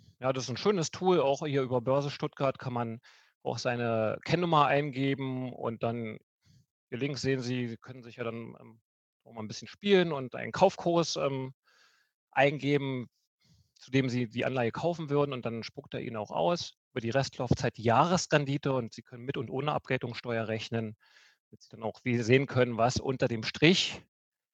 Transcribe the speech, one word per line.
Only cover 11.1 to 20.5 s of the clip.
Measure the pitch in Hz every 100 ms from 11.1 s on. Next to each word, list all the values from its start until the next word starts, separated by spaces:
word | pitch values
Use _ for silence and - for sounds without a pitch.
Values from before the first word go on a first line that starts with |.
| 156
ähm, | 147 135 131 - _ _ _ _ _ _ _
eingeben, | 135 143 143 139 143 139 127 117 _ _ _ _ _ _ _
zu | -
dem | 131 131
Sie | 123 117
die | 120 131
Anleihe | 131 117
kaufen | - 170 165 151
würden | 143 143
und | 127 117
dann | 113
spuckt | 107 - -
er | 127
Ihnen | 120 110
auch | 104
aus | - 170 170 - - _
über | 127
die | 113
Restlaufzeit | 135 135 - 123 - 123 -
die |
Jahresrendite | 110 113 170 180 - 151 139 143 143
und | 131 113
Sie | -
können | - 123
mit | 127 151
und | 110
ohne | 131 147
Abgeltungssteuer | 143 - 131 120 117 123 113
rechnen, | 110